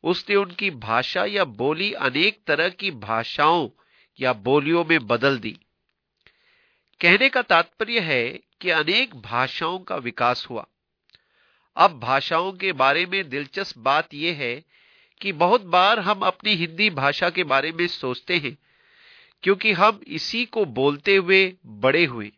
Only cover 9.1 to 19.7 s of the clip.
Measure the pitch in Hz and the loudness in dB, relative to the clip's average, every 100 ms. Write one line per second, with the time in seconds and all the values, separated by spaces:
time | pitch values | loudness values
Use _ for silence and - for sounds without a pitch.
9.1 | 139 107 117 131 - 165 185 185 170 120 | -8 -6 -2 -2 -2 -6 -6 -8 -8 -8
10.1 | - 120 123 - 117 - _ _ _ _ | -2 0 0 -6 -12 -14 _ _ _ _
11.1 | _ _ _ _ _ _ - 180 147 113 | _ _ _ _ _ _ 4 4 4 -2
12.1 | 135 - 165 185 185 190 147 131 147 180 | -2 0 -2 -2 -4 -6 2 4 4 0
13.1 | 190 165 143 143 - 196 - 117 143 165 | -4 -4 -8 -8 -8 -8 -4 0 0 -2
14.1 | 147 160 156 127 123 _ _ _ _ _ | -6 -6 -4 -6 -8 _ _ _ _ _
15.1 | _ 196 160 175 233 190 175 190 226 185 | _ -8 0 4 4 4 4 4 4 0
16.1 | 208 196 - 214 196 170 165 214 151 139 | 0 0 -2 -2 0 -2 0 0 2 0
17.1 | 147 180 180 160 135 147 165 175 - 131 | 0 -2 -2 0 0 0 -4 -4 -4 -6
18.1 | 123 - 175 143 143 _ _ _ _ - | -6 -4 -4 -4 -12 _ _ _ _ -20
19.1 | - _ _ - 190 220 | -20 _ _ 0 0 2